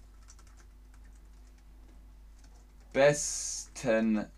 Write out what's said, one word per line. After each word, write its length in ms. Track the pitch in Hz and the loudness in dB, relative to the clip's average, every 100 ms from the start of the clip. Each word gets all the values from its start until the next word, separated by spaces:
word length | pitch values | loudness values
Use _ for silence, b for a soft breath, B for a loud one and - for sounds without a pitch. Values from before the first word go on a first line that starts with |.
| - - - - - - - - - - - - - - - - - - - - - - - - - - - - - | -20 -20 -20 -20 -20 -20 -20 -20 -20 -20 -20 -20 -20 -20 -20 -20 -20 -20 -20 -20 -20 -20 -20 -20 -20 -20 -20 -20 -6
„Besten 1300 | 131 143 147 - - - - - - 127 110 110 104 - | 4 4 4 -4 -8 -8 -10 -14 -8 -2 0 2 0 -4